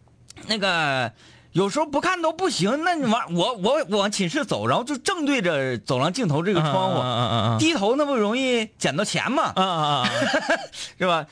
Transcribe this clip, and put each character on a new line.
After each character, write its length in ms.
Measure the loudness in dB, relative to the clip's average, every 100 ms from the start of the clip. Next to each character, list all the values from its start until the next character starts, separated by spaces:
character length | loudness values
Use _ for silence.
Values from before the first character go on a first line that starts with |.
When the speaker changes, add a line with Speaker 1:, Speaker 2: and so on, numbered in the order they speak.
| _ _ -20 -14 -6
Speaker 1:
那 100 | -2
个， 520 | 0 0 0 0 -2 -6 -20 -20 -4
有 180 | 0 0
时 80 | 0
候 80 | 0
不 160 | 0
看 180 | 0 0
都 100 | -2
不 200 | 0 -2
行。 340 | 0 0 0
那 100 | 0
你 120 | 0 2
完， 260 | 0 0
我， 220 | 0 0
我 280 | 0 0 0 0
往 240 | 0 0
寝 160 | 0 -2
室 160 | -2
走， 220 | -2 0 2
然 100 | 0
后 80 |
就 100 | 0 -4
正 260 | -2 0
对 160 | 0 0
着 380 | 0 0 -2 -4
走 200 | -2 0
廊 140 | 0
尽 160 | 0 0
头 140 | 0
这 100 | 2
个 80 | 2
窗 300 | 2 2 0
户， 100 | 0
Speaker 2:
啊， 80 | 0
啊， 0 |
啊， 160 | 0
啊， 120 | 0 2 2
啊。 40 | 2
Speaker 1:
低 140 | 2
头 240 | 2 2 2
那 80 |
不 100 | 2
容 220 | 2 2 0
易 320 | 0 0 -2 -4
捡 180 | -2
到 80 | 0
钱 300 | -2 -2 0
吗？” 220 | 0 0 0
Speaker 2:
啊， 80 |
啊， 0 |
啊， 380 | 0 0 0 2
啊。 80 | 0 0 0 0 -2
Speaker 1:
<laughs> 400 | -4 -4 -14 -14 -2
是 80 | 0
吧？ 180 | 0 -2